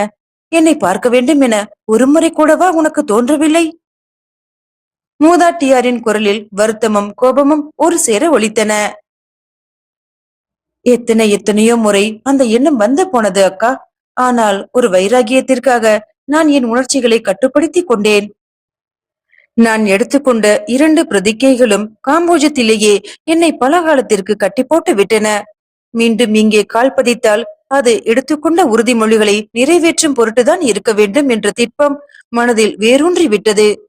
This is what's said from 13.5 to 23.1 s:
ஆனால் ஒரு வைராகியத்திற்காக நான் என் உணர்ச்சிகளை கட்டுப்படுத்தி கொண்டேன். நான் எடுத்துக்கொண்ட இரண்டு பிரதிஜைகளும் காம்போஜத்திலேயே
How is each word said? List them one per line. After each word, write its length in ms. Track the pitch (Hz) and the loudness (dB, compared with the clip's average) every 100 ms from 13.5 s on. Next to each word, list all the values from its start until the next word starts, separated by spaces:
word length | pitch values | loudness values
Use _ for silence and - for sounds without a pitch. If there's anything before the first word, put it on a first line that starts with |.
| 185 196 262 _ _ _ - | 0 -4 -4 _ _ _ -4
ஆனால் 400 | 254 240 214 196 - | -2 0 0 -2 -4
ஒரு 160 | 247 240 | -2 0
வைராகியத்திற்காக 960 | 185 196 247 226 262 262 247 269 240 220 214 - _ - | 0 0 0 0 0 0 -2 0 0 0 -2 -4 _ -4
நான் 240 | 302 320 | 0 2
என் 180 | 285 240 | 0 0
உணர்ச்சிகளை 480 | 233 262 277 240 226 | -2 -2 -2 0 0
கட்டுப்படுத்தி 600 | - 190 262 262 311 349 | -2 -2 -2 0 -2 -2
கொண்டேன். 440 | 349 226 214 208 208 _ _ _ _ _ _ _ _ _ _ _ _ - | -2 0 0 0 -2 _ _ _ _ _ _ _ _ _ _ _ _ 0
நான் 260 | 226 220 214 | 0 0 0
எடுத்துக்கொண்ட 600 | 196 240 277 269 233 208 208 - | 0 0 -2 0 0 2 0 0
இரண்டு 360 | 247 311 311 320 | 0 2 2 0
பிரதிஜைகளும் 840 | 202 190 220 269 254 247 202 214 _ | -2 -2 0 2 2 2 0 -4 _
காம்போஜத்திலேயே 880 | - 311 339 339 330 294 226 220 208 196 - | -4 -2 0 0 0 0 0 2 2 0 -2